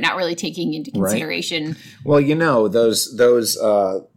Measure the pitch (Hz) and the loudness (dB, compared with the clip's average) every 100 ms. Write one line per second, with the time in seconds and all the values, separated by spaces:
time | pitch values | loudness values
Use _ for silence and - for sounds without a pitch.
0 | 165 185 170 170 160 170 170 156 147 - | -2 -2 -4 -4 -6 -6 -6 -6 -6 -4
1 | 95 110 156 170 170 165 156 - - - | -2 -2 -4 -6 -6 -6 -6 -8 -14 -10
2 | 143 147 139 156 165 120 107 117 113 104 | 0 2 2 2 2 2 2 2 2 2
3 | - 117 123 120 110 - 107 104 95 95 | -2 2 4 4 2 -2 2 2 2 -2
4 | - | -10